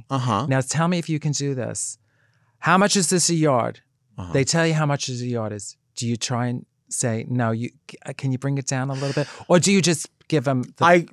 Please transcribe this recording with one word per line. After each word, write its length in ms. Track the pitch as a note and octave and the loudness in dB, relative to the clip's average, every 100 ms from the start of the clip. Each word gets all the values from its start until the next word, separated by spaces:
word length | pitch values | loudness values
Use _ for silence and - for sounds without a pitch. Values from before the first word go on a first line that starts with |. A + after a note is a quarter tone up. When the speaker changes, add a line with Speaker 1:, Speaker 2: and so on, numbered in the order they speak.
| - | -4
Speaker 1:
uh-huh. 380 | C3+ B2+ G#2 D3 | -2 0 0 0
Speaker 2:
Now, 100 | C3 | -2
tell 300 | B2+ D3 E3 | 0 0 0
me 80 | F3 | 0
if 100 | D#3+ | -2
you 100 | D#3 | -4
can 140 | D3+ | -2
do 240 | C3+ C#3+ C3 | -2 -4 -4
this. 420 | A2+ G#2+ - - _ _ _ _ _ _ | -6 -6 -8 -12 _ _ _ _ _ _
"How 180 | D#3 F3+ | 2 4
much 200 | G3+ G3+ | 4 2
is 120 | E3+ | 2
this 200 | F3+ - | 2 2
a 60 | E3 | 2
yard?" 440 | D3+ B2 A#2 - _ _ _ - | 4 2 0 -6 _ _ _ -14
Speaker 1:
Uh-huh. 160 | F2+ | -2
Speaker 2:
They 100 | C3+ | 0
tell 240 | C3+ E3+ E3 | 2 2 2
you 60 | |
how 120 | D#3 D3+ | 2 2
much 220 | C#3+ - | 0 -4
is 140 | A#2+ | -6
a 60 | B2 | -4
yard 260 | A#2 G#2+ | -4 -4
is. 240 | G#2 - - _ - | -8 -12 -18 _ -6
Do 100 | A#2 | -4
you 120 | A#2 | -2
try 300 | - A#2+ B2 | -2 -2 -2
and 180 | B2 - _ _ | -4 -10 _ _
say, 360 | - B2+ A2+ B2 | -4 -2 -2 -2
"No, 220 | B2 A2+ | 0 0
you, 180 | A2+ B2 - - | -2 -4 -10 -20
c-, 80 | - - | -16 -14
uh, 60 | C3+ | -6
can 160 | C3+ | -2
you 40 | B2+ | -2
bring 200 | C#3 C#3 | -2 -4
it 100 | C3 | -4
down 220 | C3+ C3+ | -4 -4
a 40 | |
little 200 | C3+ C#3 | -4 -4
bit?" 160 | C#3+ C#3+ - - | -2 -4 -8 2
Or 100 | F3 | 4
do 120 | E3+ | 6
you 100 | G3 | 4
just 280 | F3 D#3+ - _ - | 4 0 -6 _ -2
give 200 | D3+ B2+ | 0 0
'em 160 | B2+ A#2+ - | -2 -4 2
the 80 | E3+ | 6
Speaker 1:
I, 200 | F3+ E3+ | 6 4